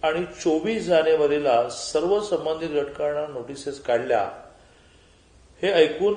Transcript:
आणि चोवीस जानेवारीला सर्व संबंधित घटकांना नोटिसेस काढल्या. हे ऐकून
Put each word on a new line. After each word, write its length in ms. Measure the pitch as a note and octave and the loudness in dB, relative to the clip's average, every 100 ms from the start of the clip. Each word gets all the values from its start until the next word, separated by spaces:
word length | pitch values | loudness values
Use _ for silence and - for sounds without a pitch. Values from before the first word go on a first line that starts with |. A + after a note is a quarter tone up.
आणि 220 | D#3+ D#3+ | 0 -2
चोवीस 580 | F3 - F3 D#3 F3+ A3 | -4 -4 0 0 0 -4
जानेवारीला 840 | E3+ E3+ D#3+ D#3+ D3 D3 C#3+ A#2+ B2 | 2 4 4 4 4 2 4 2 2
सर्व 520 | - - D#3 E3+ G#3 | -4 -4 -2 2 0
संबंधित 480 | G#3 E3+ D3+ D#3+ E3 | 0 -2 -2 -4 -2
घटकांना 580 | D3 C#3+ - D3 D3 D3+ | -2 -4 -4 -4 -2 -6
नोटिसेस 560 | C3+ A#2 C#3 - C#3 | -8 -10 -10 -10 -10
काढल्या. 480 | - A#2+ B2+ A#2 F#2+ - - - - _ - - _ _ _ - _ - | -2 0 2 0 0 -6 -20 -20 -20 _ -20 -20 _ _ _ -20 _ -6
हे 100 | F3+ | 0
ऐकून 420 | F#3 D#3 - G3 | 4 4 4 0